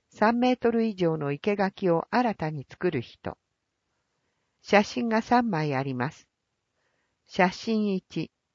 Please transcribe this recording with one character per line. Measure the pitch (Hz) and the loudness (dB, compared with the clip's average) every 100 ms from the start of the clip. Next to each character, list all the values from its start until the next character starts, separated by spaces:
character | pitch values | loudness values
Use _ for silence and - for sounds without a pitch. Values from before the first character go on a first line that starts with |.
| _ | _
三 | - 214 240 | 0 2 4
メ | 254 | 2
ー | 254 | 2
ト | 233 | 2
ル | 233 | 2
以 | 226 | 0
上 | 185 170 160 | 0 0 0
の | 143 | -2
生 | 143 - 202 | -2 -2 0
垣 | 196 - 185 | -2 0 0
を | 165 - | 0 0
新 | 226 247 | 0 0
た | - 156 | -2 -6
に | 156 - | -6 -10
作 | - 180 | -6 -2
る | 147 | -2
人。 | - - - - _ _ _ _ _ _ _ _ _ _ _ _ | -6 -10 -14 -14 _ _ _ _ _ _ _ _ _ _ _ _
写 | - 202 | 2 2
真 | 214 - 233 | 2 -2 -2
が | 220 | -2
三 | - 247 240 | 2 2 2
枚 | 165 151 | 0 0
あ | 131 | -2
り | 139 | -2
ま | 127 127 | -2 -4
す。 | - _ _ _ _ _ _ _ _ _ _ _ | -6 _ _ _ _ _ _ _ _ _ _ _
写 | - 185 | 0 0
真 | - - 220 208 | 0 -4 -2 0
一、 | 190 - 160 156 _ _ | -2 -4 -8 -8 _ _